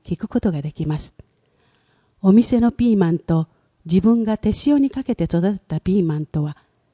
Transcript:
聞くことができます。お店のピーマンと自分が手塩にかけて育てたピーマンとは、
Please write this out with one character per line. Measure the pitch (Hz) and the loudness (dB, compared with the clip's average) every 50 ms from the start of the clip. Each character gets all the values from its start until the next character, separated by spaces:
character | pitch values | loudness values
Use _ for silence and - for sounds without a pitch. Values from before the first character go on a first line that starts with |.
| _ | _
聞 | - 180 | -10 -10
く | - - - | -8 -8 -6
こ | - 247 | -6 -2
と | - 208 165 | -2 -2 -4
が | 147 139 | -4 -6
で | 151 - | -8 -8
き | - 160 | -6 -6
ま | 151 151 151 | -4 -4 -6
す。 | - - _ _ - _ _ _ _ _ _ _ _ _ _ _ _ _ _ _ _ _ _ _ - | -8 -12 _ _ -20 _ _ _ _ _ _ _ _ _ _ _ _ _ _ _ _ _ _ _ 2
お | 190 190 | 4 6
店 | 226 240 - 254 233 | 6 4 4 2 2
の | 233 240 226 | 2 0 0
ピ | - 233 240 220 | 0 0 2 2
ー | 202 | 2
マ | 185 165 165 | 2 2 0
ン | 165 | -2
と | - - 165 160 160 - _ _ _ _ _ _ - | -2 -2 0 0 0 -4 _ _ _ _ _ _ -8
自 | 165 165 185 | -2 0 2
分 | 175 220 233 233 226 | 2 4 2 2 0
が | 208 214 - | -2 -4 -2
手 | - 208 208 - - | -2 -2 -2 -2 0
塩 | 285 294 285 | 0 2 2
に | 277 269 | 2 0
か | - 269 269 | -2 -6 -6
け | - 233 | -6 -4
て | - 170 | -4 -4
育 | 160 - 170 170 196 208 185 | -2 -2 0 0 0 -2 -4
て | |
た | _ - 156 156 | _ -8 -8 -6
ピ | - - 190 208 | -2 -2 0 0
ー | 180 | 0
マ | 160 151 151 | 0 -2 -4
ン | 151 | -6
と | - - 151 147 | -6 -6 -6 -4
は、 | 151 151 _ _ _ _ _ _ _ | -6 -8 _ _ _ _ _ _ _